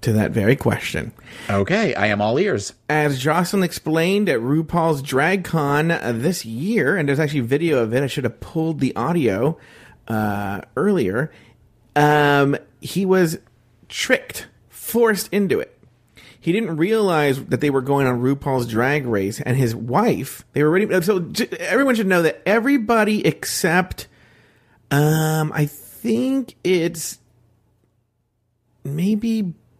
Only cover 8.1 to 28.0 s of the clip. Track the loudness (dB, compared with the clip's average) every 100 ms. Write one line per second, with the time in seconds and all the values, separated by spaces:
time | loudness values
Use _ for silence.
8.1 | -2 -4 -6 -8 -4 -4 -2 -2 -2 -2
9.1 | 2 2 2 0 -2 -10 -20 -20 -16 -6
10.1 | -2 -2 -2 -4 -8 -8 -2 0 2 0
11.1 | -2 -4 -8 -20 _ _ _ _ 2 4
12.1 | 4 4 4 2 0 -6 _ -8 -2 2
13.1 | 4 2 0 -12 _ _ _ -14 -6 0
14.1 | 0 -2 -14 -16 _ _ -16 -4 2 2
15.1 | 2 -2 -2 0 0 -4 _ _ _ _
16.1 | -20 -20 -8 -2 -2 -2 -2 0 2 2
17.1 | 2 2 0 -2 -2 0 0 0 2 2
18.1 | 2 0 0 -2 -2 -2 0 0 0 0
19.1 | -2 -2 -4 -2 0 0 -2 -2 2 2
20.1 | 0 -4 -12 -8 0 2 2 2 2 2
21.1 | 0 -2 -4 -6 -6 -2 2 2 2 2
22.1 | 2 2 0 0 2 2 2 2 2 2
23.1 | 2 2 0 -4 -2 0 2 0 -6 -16
24.1 | _ _ _ _ _ _ _ -2 2 2
25.1 | 2 0 0 -2 -2 -4 -6 -20 -8 -4
26.1 | -2 0 -2 -6 -6 -2 0 0 -4 -10
27.1 | -12 _ _ _ _ _ _ _ _